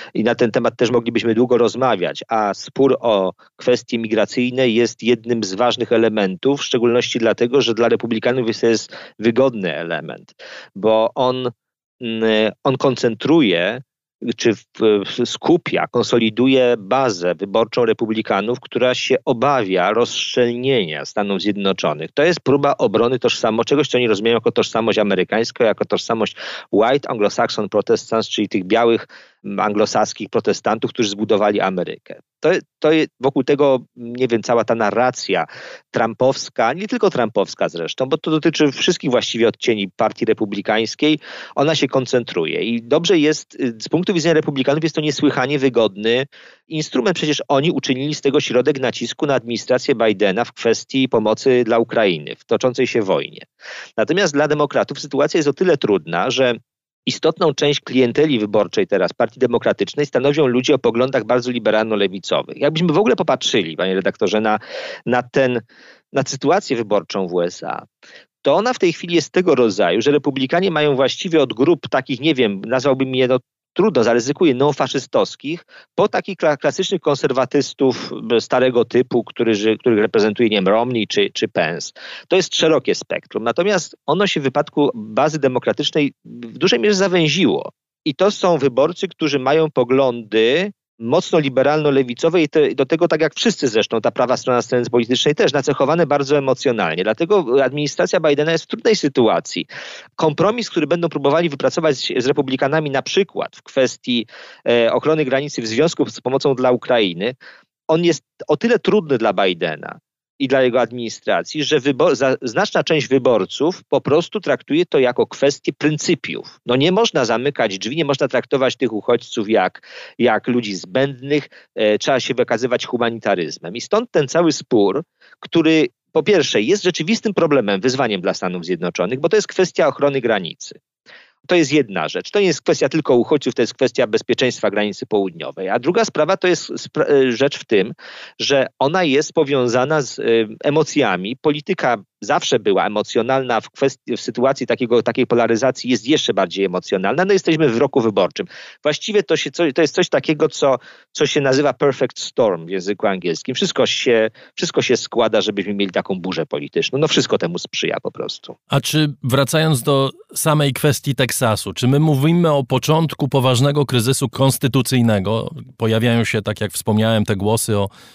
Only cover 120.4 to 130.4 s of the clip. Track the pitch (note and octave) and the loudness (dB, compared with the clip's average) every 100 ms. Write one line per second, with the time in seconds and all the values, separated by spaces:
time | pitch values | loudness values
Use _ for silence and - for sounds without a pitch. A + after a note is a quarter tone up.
120.4 | - B2 G#2+ F#2 F#2 B2 C#3 B2 C3+ D3 | 0 -2 -2 -8 -6 -2 -2 -4 -2 -4
121.4 | - - _ - G#2+ G#2+ - C3 - A#2+ | -4 -20 _ -2 2 2 2 0 0 0
122.4 | A#2+ A2+ B2 A#2+ - A#2 A#2 A#2 G#2+ F#2 | 2 0 0 -2 -2 -2 -2 -2 -2 0
123.4 | D#2+ - E2 A#2 - G#3 A#3+ E3 C#3 D#3+ | -2 -6 -12 -10 -2 -2 0 -2 0 2
124.4 | E3+ - - A2+ G2+ C#3+ - _ _ _ | 2 0 0 2 2 0 -6 _ _ _
125.4 | - E3 D#3+ D#3+ C#3+ _ _ D#3+ D3+ F#3+ | -2 2 4 4 2 _ _ -2 2 2
126.4 | C3+ A2+ A2+ G3+ F#3 E3 D#3+ A#3 A3 F#3 | 2 0 2 0 0 -2 -2 -2 0 0
127.4 | E3 C#3 G2+ G2 B2+ C3 A#2+ G2 F2 - | 2 2 2 0 0 0 -2 -2 -2 -4
128.4 | F#2+ F2+ E2+ E2+ F2 - F2+ C3 D#3+ G#3+ | -6 -6 -4 -4 -4 -2 -4 -2 0 0
129.4 | - - F3+ - D#3 - C#3+ C3+ A2+ G#2 | 0 -2 -2 2 0 2 0 0 0 -2